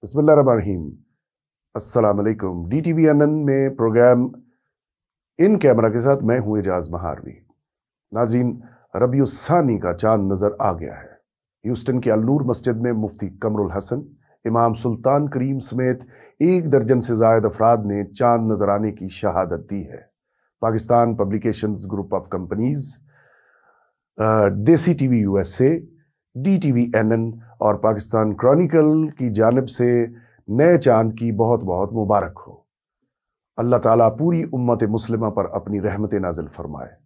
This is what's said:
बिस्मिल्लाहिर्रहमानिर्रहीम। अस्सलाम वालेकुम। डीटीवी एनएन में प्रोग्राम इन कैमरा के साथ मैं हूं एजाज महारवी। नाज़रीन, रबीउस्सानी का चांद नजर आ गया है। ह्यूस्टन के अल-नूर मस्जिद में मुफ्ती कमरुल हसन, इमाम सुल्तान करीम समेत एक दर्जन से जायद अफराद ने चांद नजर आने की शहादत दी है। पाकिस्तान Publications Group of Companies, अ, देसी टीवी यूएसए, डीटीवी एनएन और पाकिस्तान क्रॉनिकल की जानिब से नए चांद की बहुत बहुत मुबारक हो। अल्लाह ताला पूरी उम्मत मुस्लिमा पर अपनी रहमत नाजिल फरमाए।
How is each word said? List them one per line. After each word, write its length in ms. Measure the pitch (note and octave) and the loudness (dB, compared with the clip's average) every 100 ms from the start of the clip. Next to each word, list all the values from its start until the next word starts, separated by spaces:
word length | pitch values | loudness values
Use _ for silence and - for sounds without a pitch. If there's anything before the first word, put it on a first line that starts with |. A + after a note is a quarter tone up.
बिस्मिल्लाहिर्रहमानिर्रहीम। 880 | G#2 C3 D3+ D3+ C#3 A2+ G2 F2+ D2+ - _ _ _ _ _ _ _ A#2+ | -4 0 4 6 6 2 0 -6 -8 -16 _ _ _ _ _ _ _ -12
अस्सलाम 400 | - B2 G#2+ G2+ | -4 0 2 2
वालेकुम। 520 | G#2 G#2+ G2 F2 E2+ | -2 -2 -6 -8 -6
डीटीवी 380 | C3 D#3+ E3 D#3 | -4 -2 2 4
एनएन 240 | D3 D3 | 4 2
में 460 | D3+ C#3+ C3+ C3+ C3 | 2 0 0 0 0
प्रोग्राम 540 | A2+ A2 A#2+ B2 B2+ - _ _ _ _ _ _ _ _ _ - | 0 6 6 6 2 -6 _ _ _ _ _ _ _ _ _ 0
इन 180 | F3+ G#3+ | 2 4
कैमरा 320 | C#3+ A#2 A2+ | 4 4 2
के 120 | A2+ | 2
साथ 180 | B2 C#3 | 0 2
मैं 160 | A#2 B2 | 2 0
हूं 200 | G#2+ G#2+ | 0 -2
एजाज 320 | F#2+ F2+ D#2 | -2 -4 -4
महारवी। 560 | E2+ F2 C#2 - - _ _ _ _ _ _ _ | -8 -8 -10 -14 -20 _ _ _ _ _ _ _
नाज़रीन, 480 | G#2+ A#2 A#2 B2 A#2+ - _ _ F#2+ | -2 0 0 0 -4 -14 _ _ -2
रबीउस्सानी 840 | B2 C3 C3+ - - F3 D3 G#2 | 0 2 0 -2 0 2 2 0
का 140 | F2 | -2
चांद 400 | F2 A2 A2 F#2+ | -2 0 2 0
नजर 240 | F#2+ G#2 G#2 | 0 -2 0
आ 120 | G#2+ | -4
गया 220 | F2 D2+ | -4 -10
है। 260 | - - _ _ _ _ _ | -14 -20 _ _ _ _ _
ह्यूस्टन 340 | G#2+ A#2+ A#2+ B2+ | -8 -6 -4 -2
के 100 | A#2+ | 0
अल-नूर 320 | G#2+ A2+ C#3+ | 0 0 0
मस्जिद 340 | B2+ A2+ - A2+ | 0 -4 -2 -2
में 160 | A#2+ | -2
मुफ्ती 360 | A2+ G#2+ - G2 | -4 -6 -8 -12
कमरुल 440 | F#2 A2+ G#2+ G2 | -6 -6 -2 -4
हसन, 440 | F#2+ - C3 D3 _ _ _ A#2 | -4 -6 -8 -10 _ _ _ -2
इमाम 260 | A2+ A#2 | 2 2
सुल्तान 560 | A2 B2 A2+ B2 C#3+ D3 | 0 -4 -2 0 0 -2
करीम 300 | C#3 C3 C3+ | -4 -4 -6
समेत 480 | B2+ B2 B2+ B2+ - _ - _ | -6 -4 -2 -4 -8 _ -20 _
एक 280 | D#3+ F3+ D#3+ | 2 2 2
दर्जन 300 | C3+ A2+ B2+ | 0 4 0
से 160 | A2+ A2+ | 2 2
जायद 280 | A2+ A2+ | 4 4
अफराद 420 | G#2+ - A2+ A#2 G#2 | 2 2 2 4 0
ने 180 | G2+ | -4
चांद 480 | G2+ - A#2+ A#2 A2 | -6 0 2 2 0
नजर 180 | G#2 G2 | 0 0
आने 220 | G2+ G#2+ | 0 -2
की 160 | G#2 F#2+ | -6 -12
शहादत 580 | F#2 G#2 F2 F2+ E2+ - | -6 -4 -2 -2 -6 -8
दी 120 | G2 | -10
है। 280 | E2+ A#1+ _ _ _ _ _ _ | -10 -16 _ _ _ _ _ _
पाकिस्तान 540 | A2+ A2 A2 A#2+ A#2 A2+ | -2 -2 0 2 2 0
Publications 600 | G2+ G#2 A2+ G#2+ G#2+ G2+ F#2+ | -2 -2 -4 -4 -6 -6 -8
Group 260 | G2 F#2+ F#2+ | -8 -6 -8
of 180 | - F#2 | -6 -10
Companies, 420 | F2 G2 A#2+ D3 C#3 - _ _ _ _ _ _ _ _ _ _ _ - | -6 -4 -4 -4 -8 -12 _ _ _ _ _ _ _ _ _ _ _ -4
अ, 280 | A2 A2 G2+ | 0 4 2
देसी 460 | G2 A2 E3 - | 2 2 4 4
टीवी 260 | E3 C3+ A#2+ | 0 0 0
यूएसए, 680 | G2+ G2 F#2+ - C3 E3 - _ _ _ _ B2 | 2 0 -2 0 2 0 -6 _ _ _ _ -6
डीटीवी 560 | C#3+ F#3+ D#3 A#2+ A#2+ A2+ | 0 0 2 0 0 0
एनएन 440 | A2 A2+ A2+ A2 - _ | 2 0 -2 -8 -20 _
और 160 | G#2+ G#2 | 0 2
पाकिस्तान 560 | G#2+ G#2 - A2+ A2 | 0 -2 -2 -2 0
क्रॉनिकल 800 | G2 B2 D3 F3 D#3+ D3+ D#3 D#3 - | 0 2 2 2 2 2 2 -2 -4
की 120 | B2+ | -4
जानिब 340 | G#2 A2 B2 | 2 2 2
से 500 | B2+ - B2 A#2+ A#2 A#2+ _ _ - | -2 -2 2 2 0 -8 _ _ -6
नए 280 | A2 D#3+ F3 | 2 4 4
चांद 340 | C3+ A2+ A2+ | 4 4 2
की 200 | A2+ A#2 | -2 -4
बहुत 300 | G#2 A2+ A#2+ | 0 0 0
बहुत 300 | F#2+ F2+ G2+ | -2 -4 -4
मुबारक 420 | A2+ G#2 G#2 E2+ - - | -4 0 0 0 -10 -20
हो। 200 | - _ _ _ _ _ _ _ _ _ - | -20 _ _ _ _ _ _ _ _ _ -6
अल्लाह 220 | A#2 B2 | 0 2
ताला 280 | A2+ A#2 A2+ | 4 4 4
पूरी 360 | A2 D#3+ E3+ | 2 -2 0
उम्मत 380 | E3 C3 B2 A#2 | -2 -4 0 0
मुस्लिमा 460 | A2 A2 A2+ A2+ A2 | 0 -2 -2 -4 -2
पर 180 | G#2 G2 | -2 -4
अपनी 320 | - G2 G2+ | -6 -6 -4
रहमत 360 | G2+ G2+ G#2 | -4 -4 -4
नाजिल 320 | G2+ F#2+ E2 D#2 | -2 -4 -6 -10
फरमाए। 500 | - D2+ D2 A#1+ _ | -12 -14 -14 -16 _